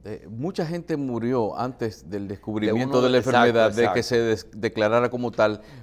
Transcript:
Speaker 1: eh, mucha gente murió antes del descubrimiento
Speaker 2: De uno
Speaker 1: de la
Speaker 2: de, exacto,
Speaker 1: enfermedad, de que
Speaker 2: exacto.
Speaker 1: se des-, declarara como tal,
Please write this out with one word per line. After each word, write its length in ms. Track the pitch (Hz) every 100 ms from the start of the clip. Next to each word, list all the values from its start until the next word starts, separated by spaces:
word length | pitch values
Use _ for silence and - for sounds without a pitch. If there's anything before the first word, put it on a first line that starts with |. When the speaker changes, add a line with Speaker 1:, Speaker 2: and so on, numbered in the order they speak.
Speaker 1:
eh, 240 | 101 107 -
mucha 340 | 113 165 196
gente 320 | 160 175 165 151
murió 640 | 135 117 120 127 101 67
antes 500 | 123 127 113 - 82
del 200 | 101 101
descubrimiento 500 | 101 - 107 107 113
Speaker 2:
De 200 | 131 131
uno 40 |
Speaker 1:
de 60 | 127
la 40 |
Speaker 2:
de, 40 | 127
exacto, 200 | 127 123
Speaker 1:
enfermedad, 320 | 120 117 110
de 120 | 104 110
que 60 | 110
Speaker 2:
exacto. 20 |
Speaker 1:
se 160 | 113 120
des-, 300 | 113 110 -
declarara 560 | 107 110 110 107 117 120
como 220 | 120 120
tal, 280 | 107 107 104 - 131